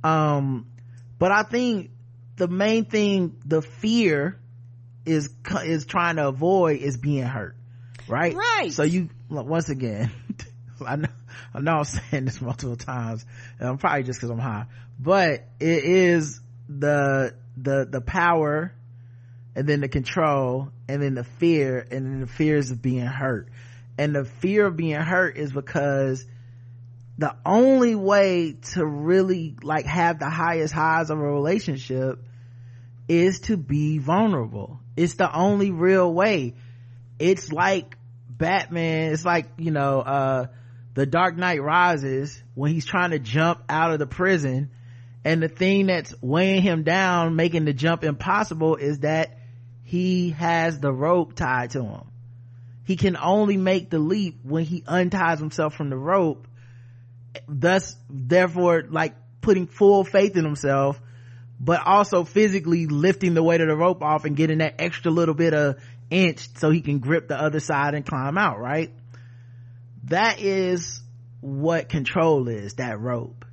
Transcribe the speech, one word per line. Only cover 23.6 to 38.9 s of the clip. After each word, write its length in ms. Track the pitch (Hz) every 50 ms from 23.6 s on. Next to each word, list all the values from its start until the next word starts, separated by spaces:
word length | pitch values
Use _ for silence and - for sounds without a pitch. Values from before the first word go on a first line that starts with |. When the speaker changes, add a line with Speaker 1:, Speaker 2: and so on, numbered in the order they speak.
| - - - - - - -
Speaker 1:
And 180 | - 143 147 147
the 80 | 143 135
fear 440 | 120 - - - 185 202 208 208
of 100 | 196 170
being 180 | 156 165 160 151 147
hurt 340 | 160 156 185 180 185 165 123
is 160 | - 151 143
because 720 | 131 139 131 120 - 147 143 143 139 139 135 135 127 127 - - - - - - - - - - - - - - - - - - -
the 180 | - 151 143 - - -
only 500 | - 190 226 247 269 269 262 247 240 226
way 580 | 208 190 196 202 202 196 190 180 175 170 160 - - - - -
to 120 | 180 160
really, 720 | 156 147 143 151 160 180 190 190 190 185 175 165 156 127 120 -
like, 220 | 143 156 156 -
have 340 | 143 151 180 170 170 170 156
the 100 | 147 143
highest 440 | 160 165 165 170 170 165 156 151 143
highs 360 | 160 156 160 160 165 165 156
of 80 | 156 156
a 20 |
relationship 1000 | 147 143 143 143 143 160 190 220 - - 143 131 127 - 127 127 131 131 127 - - - - - - - - - - - - - - - - - -
is 340 | - 165 170 175 190 190 190
to 160 | - - 220
be 400 | 180 143 135 139 147 151 151 156
vulnerable. 840 | 151 135 143 170 196 226 220 190 139 113 110 113 104 101 - 147 - - - -
It's 200 | - 170 175 -
the 180 | - 190 156 143
only 360 | 160 180 202 208 202 196 202
real 400 | 185 160 170 185 190 190 180 175 165
way. 420 | 175 196 220 208 165 131 120 120 - - - - - - - - - - - - -
It's 320 | 156 180 190 180 - -
like 460 | 151 156 180 190 196 185 - - - - - - - - - -
Batman, 840 | - - 160 170 190 190 - - 170 170 165 165